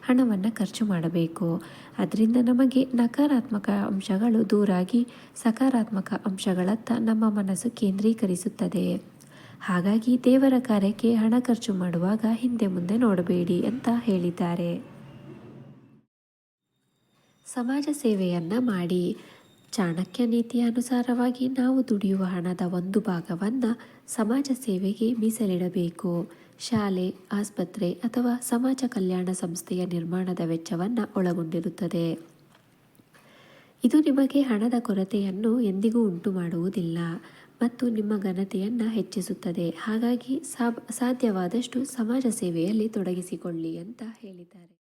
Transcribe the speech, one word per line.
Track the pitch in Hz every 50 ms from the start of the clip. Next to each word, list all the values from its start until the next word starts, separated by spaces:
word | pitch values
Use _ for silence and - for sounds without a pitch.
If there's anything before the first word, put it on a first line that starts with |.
| -
ಹಣವನ್ನ | - 254 254 262 240 214 185 185 220
ಖರ್ಚು | 220 - 208 185 - - 226
ಮಾಡಬೇಕು. | 208 190 170 160 165 170 175 165 160 - - 190 170 165 170 - - - - - - -
ಅದರಿಂದ | - 196 160 - 220 220 220 233 247
ನಮಗೆ | 247 233 254 240 269 254 - 254 269 262 -
ನಕಾರಾತ್ಮಕ | 240 240 233 - - 285 294 285 247 226 - 220 208 196 -
ಅಂಶಗಳು | 202 202 202 - 202 190 190 - 196 190 220 240 220 220 226 190
ದೂರಾಗಿ | 220 208 208 196 185 180 180 185 - 240 247 - - - - - -
ಸಕಾರಾತ್ಮಕ | - - 233 220 - 262 269 262 233 220 220 220 185 185 - 208 190 -
ಅಂಶಗಳತ್ತ | 208 190 190 - 202 185 180 180 185 214 226 - - 233 240
ನಮ್ಮ | 226 220 226 220 220 220
ಮನಸ್ಸು | 208 208 202 190 190 180 - 240
ಕೇಂದ್ರೀಕರಿಸುತ್ತದೆ. | - - 226 196 190 196 208 220 226 226 - 185 180 175 - 208 - - 202 175 - 175 180 180 180 190 - - - - - - - - - - - -
ಹಾಗಾಗಿ | - - 185 180 175 196 208 226 220 247 247 247 -
ದೇವರ | 254 254 269 269 269 262 247
ಕಾರ್ಯಕ್ಕೆ | 254 - 220 202 196 196 214 - - 226 233
ಹಣ | 226 214 226 226 247
ಖರ್ಚು | 247 254 233 226 - - 196
ಮಾಡುವಾಗ | 185 180 180 170 170 175 190 208 220 226 220
ಹಿಂದೆ | 226 226 240 254 240 226 214
ಮುಂದೆ | 196 185 180 175 175 202
ನೋಡಬೇಡಿ | 233 247 220 196 180 175 180 180 175 175 175 175 175 -
ಅಂತ | - 220 262 - 240 233 233 233
ಹೇಳಿದ್ದಾರೆ. | 233 190 180 175 175 170 - 185 170 175 175 175 170 175 190 - - - - - - - - - - - - - - - - - - - - - - - - _ _ _ _ _ _ _ _ _ _ _ _ _ _ _ _ _ _ _ _ _ _ _ _ _ _ _ _ _
ಸಮಾಜ | - - 254 240 240 269 285 285 311
ಸೇವೆಯನ್ನ | 294 294 - 233 214 190 190 180 175 170 165 165 202 240
ಮಾಡಿ. | 254 240 202 180 175 170 180 180 175 180 214 - - - - - - _ _ _ _ _
ಚಾಣಕ್ಯ | - - 190 170 165 165 185 - - - 247
ನೀತಿಯ | 233 226 233 226 233 - 240
ಅನುಸಾರವಾಗಿ | 240 233 226 247 240 - 262 247 240 254 247 247 247 254 247 254 262
ನಾವು | 254 262 262 247 254 262 262 247
ದುಡಿಯುವ | - 220 202 196 190 190 190 190
ಹಣದ | 180 185 180 170 180 180 175
ಒಂದು | 185 175 180 180 175 185 196 214
ಭಾಗವನ್ನ | 208 208 180 170 170 - 180 165 196 208 240 269 240 220 240 - - - - - _
ಸಮಾಜ | - - - 220 214 240 277 285 285 262 240
ಸೇವೆಗೆ | - 233 190 180 196 190 208 - 226 226 254
ಮೀಸಲಿಡಬೇಕು. | 226 214 226 220 - 233 196 185 175 185 180 175 196 175 170 170 - - 180 170 170 170 - - - - - - -
ಶಾಲೆ, | - - 240 220 208 202 190 180 180 185 - - - -
ಆಸ್ಪತ್ರೆ | - 202 208 208 - - 180 175 - 214 - 175
ಅಥವಾ | 180 - - 233 - 247 240 240 233 240
ಸಮಾಜ | - - 240 233 254 262 269 262 262
ಕಲ್ಯಾಣ | 240 - 214 190 185 185 180 180 180
ಸಂಸ್ಥೆಯ | 185 - - 170 170 180 - - 190 180 180
ನಿರ್ಮಾಣದ | 170 175 170 165 165 170 185 185 180 180 170 170
ವೆಚ್ಚವನ್ನ | 165 165 165 165 - 190 165 175 214 240 233 208 - -
ಒಳಗೊಂಡಿರುತ್ತದೆ. | 202 185 180 170 180 170 160 170 165 170 190 - - 185 170 - 170 170 165 165 - - - - _ _ _ _ - _ _ _ _ _ _ _ _ _ _ _ - _ - - - - - - - - _ _ _ -
ಇದು | 240 - 302
ನಿಮಗೆ | 302 302 262 269 277 262 - 277
ಹಣದ | 277 262 220 208 214 240 240 240
ಕೊರತೆಯನ್ನು | 240 - 202 196 190 190 - 208 196 196 185 196 220 226 220 254
ಎಂದಿಗೂ | 240 202 185 190 202 226 214 240 233
ಉಂಟು | 208 175 170 - 220
ಮಾಡುವುದಿಲ್ಲ | 190 185 175 170 175 165 170 190 190 202 170 165 165 170 170 165 165 - - - - - - - _ _
ಮತ್ತು | 233 240 240 - 262 240
ನಿಮ್ಮ | 226 214 208 208 214
ಘನತೆಯನ್ನ | 202 190 196 185 185 196 190 - 185 190 214 247 240 214
ಹೆಚ್ಚಿಸುತ್ತದೆ. | 220 220 208 185 - - - 175 - 185 - - 180 170 - 170 165
ಹಾಗಾಗಿ | 165 - - - 214 226 240 233 247 240 247 247 269 311 330
ಸಾಬ್-, | - - - 247 233 233 233 - - 220
ಸಾಧ್ಯವಾದಷ್ಟು | - 247 247 254 247 - 226 202 185 180 175 175 233 247 - - 247 262
ಸಮಾಜ | - - - 226 214 240 269 262 240
ಸೇವೆಯಲ್ಲಿ | 208 - 196 180 165 165 160 190 214 220 214 226
ತೊಡಗಿಸಿಕೊಳ್ಳಿ | 220 208 190 180 180 180 175 - - 165 - 180 170 165 165 165 165
ಅಂತ | 170 170 202 247 - 226 220 226 -
ಹೇಳಿದ್ದಾರೆ. | - 196 185 175 175 175 _ 185 175 170 170 _ _ _